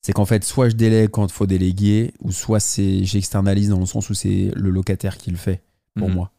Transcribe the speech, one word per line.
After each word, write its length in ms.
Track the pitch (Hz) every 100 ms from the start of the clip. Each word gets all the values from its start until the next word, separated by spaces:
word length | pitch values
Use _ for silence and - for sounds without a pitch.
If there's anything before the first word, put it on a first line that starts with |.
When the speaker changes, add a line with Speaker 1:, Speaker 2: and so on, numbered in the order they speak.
Speaker 1:
C'est 100 | -
qu'en 140 | 101 101
fait, 180 | 113
soit 260 | - - 123
je 60 | 110
délègue 360 | 113 110 107
quand 160 | 107 101
il 40 |
faut 140 | - 101
déléguer, 680 | 95 92 92 104 104 113 -
ou 120 | -
soit 280 | 92 - 107
c'est, 440 | - - 98 95 95
j'externalise 640 | 101 95 101 98 98 101
dans 100 | 98
le 60 | 92
sens 240 | 107 98
où 40 | 98
c'est 360 | 98 98 98 -
le 160 | 95
locataire 460 | 92 92 95 98 -
qui 120 | -
le 80 | 87
fait 240 | - 92 _ _ _ -
pour 140 | 98
Speaker 2:
Mhm. 60 | 90
Speaker 1:
moi. 160 | 92